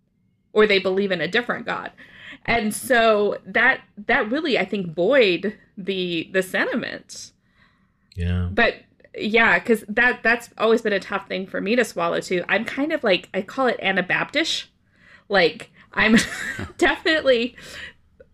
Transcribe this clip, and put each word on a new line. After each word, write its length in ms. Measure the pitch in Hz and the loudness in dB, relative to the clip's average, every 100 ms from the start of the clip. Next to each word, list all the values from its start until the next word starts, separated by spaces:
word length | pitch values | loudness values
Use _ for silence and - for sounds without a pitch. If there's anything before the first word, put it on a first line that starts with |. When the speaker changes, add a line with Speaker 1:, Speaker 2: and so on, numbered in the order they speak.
| _ _ _ _ _ | _ _ _ _ _
Speaker 1:
or 140 | 214 214 | 4 6
they 120 | 196 | 4
believe 320 | 190 185 202 | 2 0 0
in 80 | 180 | 0
a 80 | 156 | 0
different 380 | 220 240 - - | -2 -2 -6 -6
God. 240 | - - - - - - - - | -8 -8 -16 -20 -20 -20 -12 -2
And 260 | 233 214 | 0 0
so 640 | - - 247 226 208 208 - | -4 0 4 4 4 2 -2
that, 380 | - 226 240 262 - - 208 | -4 0 2 0 -6 -14 -2
that 240 | 254 220 | 0 0
really, 280 | 269 320 190 | -2 0 -2
I 60 | |
think, 300 | 185 214 180 | -2 -4 -6
buoyed 640 | 156 180 277 208 170 196 208 _ - | 0 2 4 4 2 -4 -8 _ -14
the, 540 | 185 190 180 170 - | -6 -4 -2 -4 -4
the 100 | 190 | -2
sentiment. 920 | 185 196 480 285 - - - - - _ _ _ _ _ _ _ _ - | -2 -2 -2 -4 -6 -10 -14 -18 -18 _ _ _ _ _ _ _ _ -6
Speaker 2:
Yeah. 320 | 87 90 87 | -2 -2 -2
Speaker 1:
But 260 | 101 220 - _ _ - | 0 0 0 _ _ -18
yeah, 440 | - 220 226 226 180 | -8 -2 2 4 2
'cause 260 | - 220 - | 2 -2 0
that, 340 | 214 247 233 | 0 0 2
that's 260 | 226 233 - - | 0 -2 -4 -2
always 240 | 220 220 | 2 2
been 120 | 220 | 2
a 80 | 196 | -2
tough 260 | - 196 - | -2 -8 -6
thing 180 | 185 190 | -8 -6
for 140 | 185 | -6
me 140 | 185 247 | 0 0
to 80 | |
swallow 360 | 175 - 170 165 | 0 0 -2 -2
too. 240 | - 180 175 | -2 -4 0
I'm 160 | 196 | -2
kind 280 | 233 - 302 | -2 -4 -2
of 100 | 311 | 0
like, 240 | 226 175 - | 2 0 0
I 80 | 196 | -8
call 240 | 196 - 262 | -8 -2 0
it 120 | - | 0
Anabaptish. 880 | 190 185 180 151 160 277 320 - - _ _ _ - - - | 0 0 0 -2 -2 -2 -2 -4 -8 _ _ _ -20 -20 -2
Like, 420 | 196 165 - - _ - | 4 4 2 -16 _ -10
I'm 240 | 208 208 226 - - - | 0 4 4 4 -8 -10
<laughs> 320 | - 95 - | -8 -10 -2
definitely 800 | 285 320 359 320 269 240 240 - - - - - _ _ - | 0 0 0 0 2 2 0 -8 -18 -16 -16 -18 _ _ -20